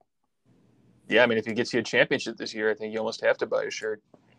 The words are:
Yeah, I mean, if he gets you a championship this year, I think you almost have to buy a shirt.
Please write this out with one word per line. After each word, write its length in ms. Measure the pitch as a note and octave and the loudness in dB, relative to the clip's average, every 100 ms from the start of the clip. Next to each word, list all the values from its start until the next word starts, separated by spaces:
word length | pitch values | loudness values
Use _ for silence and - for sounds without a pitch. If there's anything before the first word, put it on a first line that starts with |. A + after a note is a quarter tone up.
| _ _ _ _ _ _ _ _ _ _ - | _ _ _ _ _ _ _ _ _ _ 2
Yeah, 80 | G#2+ | 4
I 40 | A#2+ | 6
mean, 100 | A2+ | 4
if 80 | |
he 80 | A2+ | 0
gets 220 | A2 A#2 | -2 0
you 60 | A#2+ | -2
a 20 | |
championship 540 | - A#2+ D3+ C3+ A2+ A2 | 0 2 2 0 -4 -8
this 160 | A2+ | -10
year, 160 | A2 G#2+ | -2 -2
I 40 | |
think 200 | G#2 A2 | -2 -4
you 40 | A2 | -4
almost 220 | A2 - | -6 -2
have 140 | A2+ - | 0 0
to 80 | A2 | -2
buy 180 | A2 | -2
a 60 | G#2+ | -4
shirt. 320 | - A2 G#2+ _ - _ | -6 -8 -8 _ -20 _